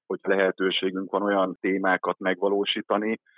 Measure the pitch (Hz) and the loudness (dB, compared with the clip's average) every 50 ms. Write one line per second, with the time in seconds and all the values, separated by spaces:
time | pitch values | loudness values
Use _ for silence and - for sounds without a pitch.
0 | _ - 92 90 - 95 98 98 98 95 92 - 95 95 90 - 95 95 90 95 | _ -8 -8 -6 -2 0 2 2 2 2 2 0 0 0 0 0 -2 -2 -2 -4
1 | 95 90 - 98 101 104 101 98 95 92 90 - - 95 95 98 98 95 90 90 | -6 -4 -2 -2 0 2 2 2 2 0 -2 -4 -2 -2 0 0 2 2 0 0
2 | - 92 90 - 101 92 95 90 98 98 101 101 101 - - 110 101 - 107 104 | 0 -2 -4 -2 -2 -2 -2 0 0 0 2 2 0 0 -4 -4 -2 -2 -2 0
3 | 107 110 113 - _ _ _ | 0 -2 -4 -6 _ _ _